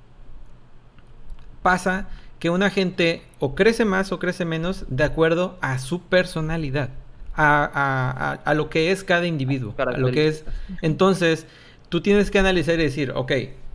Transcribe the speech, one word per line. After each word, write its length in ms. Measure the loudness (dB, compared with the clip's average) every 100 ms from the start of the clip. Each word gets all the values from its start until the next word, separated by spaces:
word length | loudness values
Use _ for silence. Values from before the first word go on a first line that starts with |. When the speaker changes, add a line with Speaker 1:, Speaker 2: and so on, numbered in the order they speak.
| -20 -20 -16 -14 -16 -18 -20 -20 -20 -20 -20 -16 -14 -14 -14 -2
Speaker 1:
pasa 460 | 0 2 0 -4 -6 -10 -14 -4
que 100 | 0
una 180 | 2 2
gente 520 | 2 0 2 0 0 -8 -4
o 160 | -4
crece 300 | 2 2 4
más 260 | 2 2 0
o 80 | -2
crece 260 | -4 -2
menos 420 | -4 -2 -4 -6 -4
de 160 | 0
acuerdo 520 | 0 4 4 4 0 -4
a 180 | -4 -4
su 220 | -4 -6
personalidad, 880 | 2 2 2 -2 -2 -2 -2 -2 -4 -6 -14 -12 -8
a, 300 | 2 4 4
a, 640 | 2 0 0 0 -2 -2 -4
a, 40 |
a 200 | -4 -2
lo 140 | -2 0
que 220 | 0 0
es 120 | 0
cada 220 | 0 0 0
individuo, 480 | -2 -2 -2 -4 -4
a 200 | -2 0
lo 120 | 2
que 180 | 4 2
es. 160 | 0
Speaker 2:
Características. 100 | -4 -6 -6 -2
Speaker 1:
Entonces, 640 | -2 4 4 4 2 2 -4 -20 -20 -20 -4
tú 120 | -2
tienes 280 | 4 4 4
que 80 | 4
analizar 360 | 4 4 2
y 80 | 2
decir, 300 | 0 0 -2
"Ok, 180 | -2 0 -2 -2 -10 -14